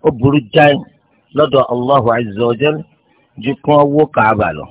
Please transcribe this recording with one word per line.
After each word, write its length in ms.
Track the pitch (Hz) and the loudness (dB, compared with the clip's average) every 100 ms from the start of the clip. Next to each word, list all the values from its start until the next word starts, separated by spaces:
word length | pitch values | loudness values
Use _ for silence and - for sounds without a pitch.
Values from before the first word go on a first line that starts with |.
ó 60 | 165 | -2
burú 280 | 131 131 147 110 | 0 0 0 0
jáì 220 | 160 147 143 - _ _ _ _ 135 | 2 2 2 -6 _ _ _ _ -2
lọ́dọ̀ 280 | 151 135 123 | 0 0 0
Allahu 380 | 120 123 139 117 | -2 0 0 2
Azza 340 | 117 117 98 120 | -2 -4 -4 -2
wa 100 | 117 | 0
Jal 220 | 147 156 160 _ _ _ _ - | -2 -4 -10 _ _ _ _ -10
ju 160 | 110 139 | -8 -6
kí 140 | - | 0
wọ́n 160 | 147 143 | 2 2
wó 180 | 143 151 | 2 0
Kaaba 460 | - 110 107 92 | 0 0 0 -2
lọ. 140 | 76 65 | -6 -14